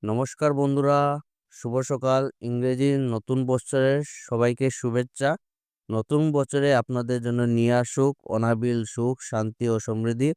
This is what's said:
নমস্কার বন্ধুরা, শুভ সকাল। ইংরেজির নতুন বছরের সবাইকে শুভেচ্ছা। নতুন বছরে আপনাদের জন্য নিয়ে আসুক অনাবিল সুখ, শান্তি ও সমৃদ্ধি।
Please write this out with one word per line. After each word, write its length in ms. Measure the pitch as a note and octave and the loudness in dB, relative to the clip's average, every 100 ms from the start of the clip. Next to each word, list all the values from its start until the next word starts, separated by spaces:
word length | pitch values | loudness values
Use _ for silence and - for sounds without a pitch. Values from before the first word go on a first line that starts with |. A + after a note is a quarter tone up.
| G#2 | -2
নমস্কার 480 | A2 C3 - D3+ | -2 -2 0 0
বন্ধুরা, 640 | C#3+ C#3+ C#3 C#3 C#3+ C#3+ D3 - _ _ | 2 0 2 2 2 2 -2 -8 _ _
শুভ 300 | - A#2+ A#2+ | -12 -4 -4
সকাল। 480 | C3 C3+ C3 C3 C3+ - | -2 -4 2 2 0 -6
ইংরেজির 580 | A#2 A#2+ B2+ B2+ C#3 C#3 | -6 -2 0 2 2 2
নতুন 460 | C3 A2+ - C3 B2+ | 0 -4 -2 -2 0
বছরের 580 | B2+ - C3+ C3 C#3 D3 | -2 0 0 2 2 -2
সবাইকে 640 | - - A#2 A#2+ A#2+ C3+ | -12 -6 0 2 2 -2
শুভেচ্ছা। 680 | - B2+ A#2 B2+ - C#3 E3 _ _ _ _ _ | -2 -2 -2 -2 -2 -2 -2 _ _ _ _ _
নতুন 400 | A2 A2 D3+ D#3 | -4 0 2 2
বছরে 440 | D3 C3+ C#3+ C#3 C3 | 2 0 2 4 4
আপনাদের 460 | A2+ B2 A#2+ B2 | 2 -4 -2 -2
জন্য 200 | A#2+ A#2+ | 0 0
নিয়ে 320 | A#2+ A#2 A#2 | 2 4 4
আসুক 440 | B2 A#2+ - C#3 C#3 - | 2 0 0 0 0 -6
অনাবিল 580 | A2 A#2 A2+ A#2+ A#2+ | -2 0 0 0 -2
সুখ, 380 | A2 - A#2+ C3 | -4 -4 -2 -2
শান্তি 480 | - A2+ A2 G#2+ A#2+ | -6 -4 -4 -4 -2
ও 100 | A2+ | -2
সমৃদ্ধি। 540 | - A2 A2+ A#2 C#3 | -2 -2 -2 0 0